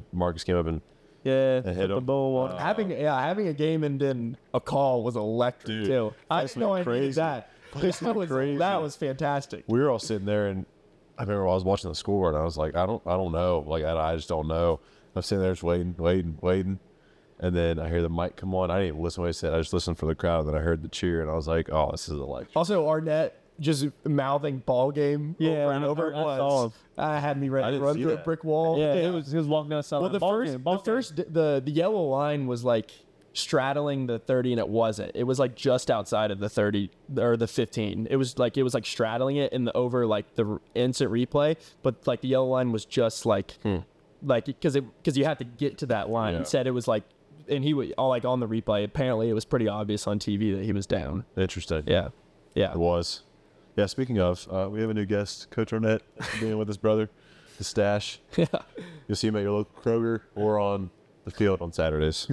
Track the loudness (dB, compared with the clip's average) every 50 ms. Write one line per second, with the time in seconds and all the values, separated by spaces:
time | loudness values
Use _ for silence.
0 | -4 -8 -4 -2 -2 -2 -2 -4 -2 0 0 2 2 0 -2 -6 -6 _ -20 _
1 | _ -20 -16 _ -2 0 2 2 4 4 2 2 0 -2 -2 0 0 0 0 -2
2 | 0 0 0 2 2 2 2 0 0 -2 -2 -4 -2 -2 -2 -2 -2 -4 -2 0
3 | 0 0 2 2 0 0 0 0 -2 -2 0 0 0 0 2 2 0 0 0 0
4 | 0 0 0 0 -2 -6 -6 -8 _ _ -4 -4 -2 0 0 2 2 2 2 2
5 | 0 0 -2 -2 -2 0 0 2 2 0 0 -4 -8 -6 -4 -2 0 2 2 2
6 | 2 0 -4 -8 -6 -4 -2 -2 -2 -2 -2 -2 0 0 0 0 0 0 0 0
7 | 0 0 0 0 0 0 -2 -4 -8 -12 -20 -20 -20 -14 -8 -2 0 0 0 0
8 | -2 -2 -2 -2 -2 -2 0 0 0 0 0 0 0 2 0 0 -2 -4 -6 -4
9 | -4 -4 -4 -2 -2 0 0 -2 -4 -6 -12 -10 -4 0 2 4 4 4 2 2
10 | 0 -2 -4 -2 0 0 2 2 2 2 0 -2 -6 -8 _ _ _ _ _ _
11 | _ _ _ -8 -4 -2 -2 0 2 2 2 2 2 2 0 0 0 -4 -8 -6
12 | -2 0 0 2 2 2 2 2 0 -2 -2 -2 -4 -2 0 0 0 0 -2 -4
13 | -2 -2 -2 0 0 -2 0 0 0 2 0 0 0 -2 -2 -2 0 0 0 0
14 | 0 0 -2 -2 -4 -4 -4 -2 -2 -2 0 2 2 2 2 0 -4 -14 -20 -20
15 | -18 _ -8 -6 -4 -2 0 0 2 0 0 -2 0 0 0 0 0 -2 -4 0
16 | 2 2 2 2 0 -2 -4 -2 0 2 2 2 2 -2 -4 -6 _ -16 -20 _
17 | _ _ _ _ _ _ _ -4 -2 0 2 2 2 2 0 0 -2 -2 0 0
18 | 0 0 0 -2 -4 -4 -6 -8 -6 -4 -2 0 0 0 0 0 0 0 -2 -2
19 | -4 -4 -4 -2 -2 -2 -2 -2 -2 0 0 0 0 0 -2 -2 -2 -2 -4 -2
20 | -2 -2 -2 0 0 0 2 2 0 0 -2 0 0 0 0 0 -2 -8 -8 -2
21 | -2 0 0 0 0 -2 -2 -4 -2 0 0 0 0 0 0 0 0 0 -2 -6
22 | -6 -8 -8 -8 -6 -8 -8 -10 -10 -4 -2 -2 0 0 0 0 2 0 0 0
23 | 0 -2 0 0 0 -2 -4 -10 _ _ _ -6 0 0 0 0 0 -4 -6 _
24 | -2 0 0 2 2 2 0 -2 -2 -4 -6 -4 -2 0 2 2 2 2 2 2
25 | 0 2 0 0 -4 -6 -4 -2 0 0 2 2 2 0 0 0 0 -2 0 0
26 | -2 -2 -2 -2 -2 -2 0 0 0 2 2 2 2 0 -4 -8 -20 _ -8 -4
27 | -2 -2 -2 -2 -2 -2 -2 -2 -2 0 0 0 0 0 0 0 0 0 0 2
28 | 0 0 0 0 0 -4 -4 -2 -2 0 0 2 2 2 2 2 2 2 2 2
29 | 2 0 0 -2 -4 -2 -2 0 0 2 2 0 0 -2 -4 -4 -4 -2 -2 0
30 | 0 0 0 0 0 0 0 0 -2 -2 -4 -4 -2 -2 -2 -2 0 -2 -2 -2
31 | -2 -4 -6 -6 -6 -2 2 2 2 4 2 2 0 0 0 2 2 2 2 2
32 | 0 2 2 0 0 0 0 0 -2 -2 -2 -2 2 2 2 2 2 -2 -10 -20
33 | -20 _ _ _ -20 _ -8 -6 -4 0 2 2 2 2 0 0 0 -2 -2 -2
34 | -2 -2 -2 -4 0 0 2 2 2 2 2 0 0 0 2 2 2 2 0 -2
35 | -6 -6 -4 -2 0 0 2 2 2 0 0 0 2 2 2 2 2 0 0 0
36 | 0 -2 0 0 0 0 0 -2 -4 -4 0 2 2 2 2 0 0 -2 -6 _
37 | _ -6 -2 0 2 4 4 2 2 -2 0 -2 -2 -2 -2 -4 -4 -4 -2 -4
38 | -4 0 0 0 0 0 0 0 0 0 2 2 0 2 0 -2 -4 -4 -2 -2
39 | 0 0 0 0 -2 0 0 0 0 0 0 0 -2 0 0 0 0 2 2 2
40 | 2 2 2 0 -2 -4 -2 -2 0 0 0 -6 _ _ -2 0 0 0 2 0
41 | 0 0 2 0 0 2 2 2 2 2 2 0 -4 -20 -12 _ -2 -2 -2 -2
42 | -2 -2 -2 -2 0 0 2 2 2 2 2 2 2 2 0 -2 -4 -2 0 2
43 | 2 2 2 0 0 2 2 2 0 -4 -8 -6 -2 -2 -2 -2 -4 -8 _ _
44 | _ _ _ -8 0 0 0 0 0 -4 -6 -2 -2 0 2 0 -2 -2 -8 _
45 | -2 0 2 2 2 2 0 -2 -6 -12 -6 -4 -4 -4 -4 -4 -2 0 0 0
46 | 0 0 0 0 0 0 0 -2 -2 0 0 0 2 2 0 0 0 0 0 0
47 | 0 -6 _ _ _ _ -20 -14 -6 -4 -2 0 2 2 2 0 0 -2 -2 0
48 | 2 2 2 2 2 0 0 0 0 0 -2 -2 0 2 2 2 0 0 -2 -2
49 | 0 0 2 2 2 2 0 0 -2 0 0 2 2 2 0 -2 -2 -2 -2 -2
50 | -2 -2 -2 -2 0 0 0 2 2 2 0 0 0 -2 -2 -2 -2 -2 -2 -2
51 | -2 -4 -6 -6 -8 -8 -4 -2 -2 -2 -2 -6 -6 -4 -4 -2 0 2 2 2
52 | 2 -2 -8 -14 _ _ _ _ _ _ -2 0 0 0 0 2 2 2 2 2
53 | 0 -2 -6 -10 -12 _ _ _ _ _ _ _ _ _ 0 0 0 0 0 -4
54 | -4 0 2 2 4 2 2 -2 -4 -6 -4 -2 -2 -2 -2 -2 -2 -2 0 -2
55 | 0 0 0 0 0 -2 -6 -12 -14 -10 -4 -4 -2 -2 0 0 2 2 2 2
56 | 0 _ -14 -10 -8 -6 -6 -4 -2 -2 -2 -2 -2 -4 -4 0 2 4 4 4
57 | 2 0 -4 _ _ -20 -20 -20 -20 -20 -14 -12 -10 -4 0 2 2 2 2 0
58 | -2 -4 -10 -12 _ -8 -2 0 0 0 0 -6 -8 -8 -16 -16 -16 -16 -16 -14
59 | -6 -6 -4 0 0 0 0 2 0 0 0 0 -2 -4 -8 -6 -2 0 0 2
60 | 2 0 -2 -2 -6 _ -6 0 0 2 2 2 2 2 0 -2 -4 -6 -10 _
61 | _ _ _ _ -16 -10 -2 0 2 2 2 2 -2 -4 -2 0 0 0 2 2
62 | 2 2 0 0 -4 -4